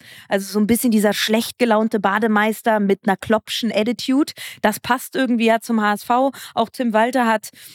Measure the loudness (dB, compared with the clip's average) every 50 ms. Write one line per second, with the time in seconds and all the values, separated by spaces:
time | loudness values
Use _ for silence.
0 | -20 -20 -20 -20 -6 -4 -4 -4 -4 -2 -2 0 2 2 2 2 2 2 2 2
1 | 2 2 0 0 -2 0 0 -2 -2 -4 -2 -2 0 2 2 2 2 0 0 0
2 | 0 0 0 0 0 2 2 2 2 0 -2 -2 0 0 0 2 2 0 0 0
3 | 0 -2 -2 -2 0 0 0 0 0 -4 -8 -6 -4 -2 -2 -2 -2 -2 -4 -4
4 | -4 -2 0 0 0 -2 -4 -10 -16 -16 -6 -2 -2 0 0 -2 -2 -2 -2 -2
5 | -2 -4 -4 -2 0 0 0 2 2 2 2 2 0 -2 -2 0 0 0 0 -2
6 | -2 0 0 2 2 0 -2 -6 -12 -6 -4 -2 -2 -2 -4 -4 -4 0 2 2
7 | 2 2 2 0 0 0 0 -2 -4 -8 -16 -20 -20 -20